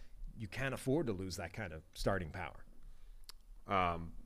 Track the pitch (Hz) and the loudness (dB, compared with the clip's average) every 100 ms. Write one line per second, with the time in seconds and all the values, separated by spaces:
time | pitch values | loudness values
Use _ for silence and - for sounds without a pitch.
0 | - - - - 113 - 135 120 131 147 | -10 -8 -8 -6 -6 -2 0 0 4 4
1 | 131 92 95 85 82 - 95 80 - - | 4 0 -2 -4 -4 -4 -4 -6 -8 0
2 | 120 98 80 92 78 - - - - - | 4 6 4 -2 -4 -6 -10 -10 -10 -10
3 | - - - - - - - 98 87 85 | -10 -10 -10 -12 -12 -10 2 6 6 4
4 | 85 - | -2 -6